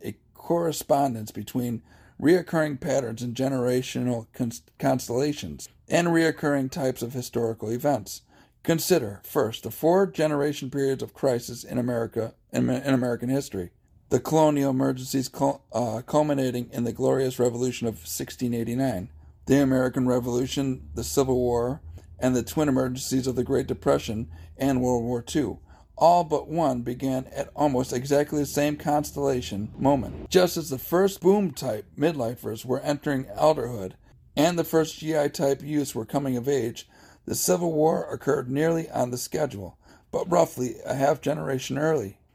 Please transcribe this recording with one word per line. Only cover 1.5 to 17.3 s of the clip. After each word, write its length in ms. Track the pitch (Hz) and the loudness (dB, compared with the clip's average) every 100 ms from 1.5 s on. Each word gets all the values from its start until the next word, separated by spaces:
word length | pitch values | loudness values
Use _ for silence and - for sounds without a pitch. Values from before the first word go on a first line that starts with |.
| 127 123 113 - - - - | -4 -2 -4 -10 -20 -20 0
reoccurring 600 | 139 180 170 165 156 135 | 4 4 4 -2 -2 -2
patterns 420 | - 135 120 113 | -2 0 -2 -6
in 100 | 120 | -6
generational 920 | 117 131 131 123 127 131 127 123 120 113 | -2 0 0 2 0 -2 -2 -2 -2 -6
cons-, 280 | - 123 117 - - | -6 -6 -6 -16 -4
constellations 920 | 139 131 - 117 147 143 87 71 - _ - | 0 0 0 0 0 -2 -8 -10 -14 _ -2
and 200 | 156 175 | 0 4
reoccurring 640 | 165 165 - 151 143 131 | 4 4 2 0 0 -2
types 320 | 170 135 127 | -2 -2 -2
of 120 | 120 | -6
historical 560 | 131 120 123 117 113 107 | -6 -6 -2 -2 -4 -6
events. 520 | 120 143 131 98 - - _ _ _ | -2 0 -2 -4 -14 -18 _ _ _
Consider, 600 | - 165 - 175 113 101 | 0 0 4 2 2 -6
first, 380 | - 156 113 117 | -4 0 0 -2
the 80 | 117 | -10
four 360 | - 156 180 196 | 0 4 6 4
generation 640 | - 156 147 143 143 135 | 2 0 2 0 -2 -6
periods 340 | 139 139 131 | -2 0 0
of 120 | 110 | -4
crisis 500 | - 135 120 - 120 | -2 0 0 -2 -12
in 140 | - 123 | -6 -2
America, 560 | 123 120 113 - 110 - _ | 0 -2 -2 -2 -4 -8 _
in, 160 | 123 123 | 0 0
in 240 | 127 139 | 0 2
American 380 | 131 123 117 120 | 2 2 -2 0
history. 400 | 135 139 98 87 - _ _ _ | -2 -2 -6 -8 -12 _ _ _
The 100 | 127 | 0
colonial 500 | - 156 156 147 139 | 2 4 4 4 2
emergencies 580 | 131 135 131 127 139 131 | 2 0 -2 -2 -2 -2
cul-, 360 | - 139 139 _ | -2 -2 -2 _
uh, 300 | 113 120 110 | -2 -2 -4
culminating 640 | 131 151 151 139 131 123 120 | 0 2 2 2 0 -2 -6
in 120 | 135 | -4
the 80 | 120 | -4
Glorious 460 | 117 131 131 131 | 0 2 2 0